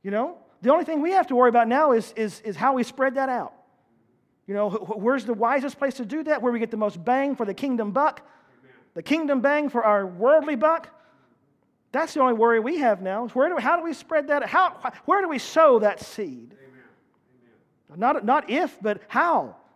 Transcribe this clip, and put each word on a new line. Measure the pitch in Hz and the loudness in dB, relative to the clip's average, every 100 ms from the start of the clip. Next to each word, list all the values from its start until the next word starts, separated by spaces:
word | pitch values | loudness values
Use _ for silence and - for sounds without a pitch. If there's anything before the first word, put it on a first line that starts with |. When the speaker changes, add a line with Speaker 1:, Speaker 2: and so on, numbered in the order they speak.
Speaker 1:
You | 196 | -4
know? | 208 285 - _ _ | -4 -4 -8 _ _
The | 220 | 2
only | 320 302 | 2 2
thing | 311 | -2
we | 320 | 0
have | 381 330 | 0 2
to | 247 | 4
worry | 247 | 6
about | 240 226 | 4 2
now | 254 302 | 2 2
is, | 233 - - | 2 -2 -6
is, | 214 - | -6 -6
is | 220 165 | -12 -2
how | 247 | 0
we | 262 | 0
spread | 240 - 262 262 | -4 -2 -2 0
that | 262 | -4
out. | 247 143 _ _ _ _ _ _ _ _ _ - | -4 -8 _ _ _ _ _ _ _ _ _ -8
You | 202 | -2
know, | 208 | -2
wh-, | 214 180 | -4 -6
wh-, | 208 | -2
where's | 214 269 214 | 0 0 -2
the | |
wisest | 214 226 277 269 - | -2 0 0 -2 -4
place | 277 | -6
to | 254 214 | -4 -8
do | 302 | -6
that? | 302 285 | -2 -2
Where | 247 | -2
we | 240 | -2
get | 226 | -4
the | 226 | -2
most | 208 175 170 | -4 -4 -2
bang | 254 277 269 | 0 0 -4
for | 214 | -6
the | |
kingdom | 190 277 240 208 | -4 -4 -2 -2
buck? | 202 294 - _ _ _ _ | 0 -2 -2 _ _ _ _
Speaker 2:
Amen. | _ _ _ 165 | _ _ _ -14
Speaker 1:
The | |
kingdom | - 320 302 269 | -4 -2 0 0
bang | 269 294 294 | 2 0 0
for | 240 220 | 0 2
our | 208 190 | 2 0
worldly | 175 240 311 294 269 | 0 4 4 4 0
buck? | 311 320 - _ _ _ _ _ _ _ _ _ _ | 2 0 -4 _ _ _ _ _ _ _ _ _ _
That's | 262 320 311 | -4 -4 0
the | |
only | 254 | 2
worry | 226 233 226 | 4 4 4
we | 233 339 | 0 0
have | 254 196 | 0 0
now. | 185 202 240 | -2 -6 -4
Where | 254 311 | 0 0
do, | 330 | 0
how | 233 339 | 0 0
do | |
we | 330 | -2
spread | 294 - 311 285 | -10 -2 -2 0
that? | 294 | -2
How, | 233 320 359 | 0 2 2
wh-, | - 254 - - | -2 -10 -8 0
where | 392 | 0
do | 359 | 2
we | 269 | -4
sow | - 320 311 233 | -2 4 6 6
that | 208 196 | 4 0
seed? | - - 185 123 120 - | -12 -10 -10 -12 -20 -20
Speaker 2:
Amen. | 135 127 123 _ _ _ _ _ _ _ _ _ _ | -20 -20 -20 _ _ _ _ _ _ _ _ _ _
Amen. | 156 | -2
Speaker 1:
Not, | 233 294 208 | -2 0 0
not | 285 - | 0 0
if, | 269 339 - | -4 -4 -4
but | 208 208 - | -6 -6 -4
how? | 233 339 277 127 - _ | -2 0 0 -4 -14 _